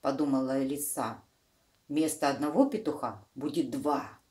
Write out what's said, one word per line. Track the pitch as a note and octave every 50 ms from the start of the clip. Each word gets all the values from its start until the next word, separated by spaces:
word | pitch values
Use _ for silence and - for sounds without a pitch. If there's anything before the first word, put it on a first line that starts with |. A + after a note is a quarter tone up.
подумала | - - C3+ C3+ D3+ C#3+ C3+ C3 C3 C3 C3+ C3+ C3+
лиса. | C3+ C#3+ C#3+ D3 - - D#3 C3 - A#2 - - _ _ _ _ _ _ _ _ _ _ _ _ _
«Вместо | C#3+ D3+ D#3+ D#3 D3+ - - C#3+
одного | C#3 A#2 C#3+ D3+ D3+ F#3+ C#4
петуха | - - G#3 - - D3 - - A#2+ G#2+ - - _ _
будет | C3+ - D3 - E3+ C#3+ B2
два». | - C3+ - D3 D3+ C4+ - - - - _ _